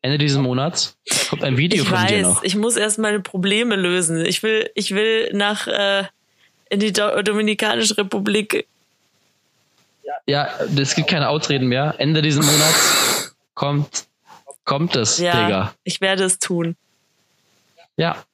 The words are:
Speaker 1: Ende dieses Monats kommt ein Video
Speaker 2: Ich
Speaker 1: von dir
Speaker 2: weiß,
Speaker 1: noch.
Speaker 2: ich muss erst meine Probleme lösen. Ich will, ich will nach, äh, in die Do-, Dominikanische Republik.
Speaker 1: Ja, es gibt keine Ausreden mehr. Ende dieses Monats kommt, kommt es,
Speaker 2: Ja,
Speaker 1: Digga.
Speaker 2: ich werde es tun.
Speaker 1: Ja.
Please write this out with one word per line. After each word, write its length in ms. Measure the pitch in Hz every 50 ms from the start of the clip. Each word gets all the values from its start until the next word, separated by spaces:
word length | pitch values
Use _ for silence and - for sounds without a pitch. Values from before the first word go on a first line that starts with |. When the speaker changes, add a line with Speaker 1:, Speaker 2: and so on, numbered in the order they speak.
Speaker 1:
Ende 160 | - 131 139 151
dieses 200 | 147 147 139 139
Monats 580 | 139 127 123 127 139 160 175 - - - - _ _ - - - - -
kommt 140 | - 147 -
ein 140 | 143 131 123
Video 260 | 147 180 202 233 208
Speaker 2:
Ich 60 | 196
Speaker 1:
von 160 | 180 185 180 190
dir 100 | 208 208
Speaker 2:
weiß, 80 | 190 180
Speaker 1:
noch. 160 | 180 - -
Speaker 2:
ich 120 | 190 185
muss 200 | 208 208 233 240 226
erst 200 | 208 214 208 -
meine 200 | 220 214 208 208
Probleme 560 | 190 - - 190 180 196 196 214 233 240 214
lösen. 500 | 196 185 175 175 185 180 160 165 160 165
Ich 160 | 175 185 - -
will, 260 | 220 220 220 - - -
ich 160 | - 202 -
will 380 | 196 196 214 220 220 220 - - -
nach, 340 | 202 202 208 214 202 - -
äh, 380 | - - 202 196 196 196 196 190 _ _ _ _ _ _ _ _ _ _ _ _
in 100 | - 202
die 140 | 208 220 185
Do-, 280 | 202 208 214 - -
Dominikanische 760 | 202 208 208 208 214 208 214 202 226 214 214 240 226 220 - -
Republik. 680 | 208 190 - 214 - 208 202 208 - - - - - _ _ _ _ _ _ _ _ _ _ _ _ _ _ _ _ _ _ _ _ _ _ _ _ _ _ _ _ - 719 - _
Speaker 1:
Ja, 220 | - 143 143 147 - - - - - - 139
es 180 | 139 135 -
gibt 140 | - 151 -
keine 200 | 196 160 143 117
Ausreden 380 | 147 156 - - 147 135 127 127
mehr. 280 | 120 131 143 151 - -
Ende 240 | 131 143 160 151
dieses 220 | 151 156 147 139 156
Monats 880 | 143 147 147 151 156 160 - - - - - - - - - - - _ _ _ _ _
kommt, 520 | - - 143 143 143 147 - - - - _ _ _ _ _ - - _ - - - _
kommt 320 | - 139 143 160 180 -
es, 220 | 139 113 107 - -
Speaker 2:
Ja, 260 | 175 175 175 170 -
Speaker 1:
Digga. 280 | - 101 95 104 104 - _ _
Speaker 2:
ich 180 | 190 - -
werde 220 | 196 190 190 190 190
es 160 | 185 185 -
tun. 360 | - - 185 170 170 165 170 _ _ _ _ _ _ _ _ _ _ _ _ _ _ _ _ _ _ _ _ _ - _ _ -
Speaker 1:
Ja. 260 | 160 170 - - - _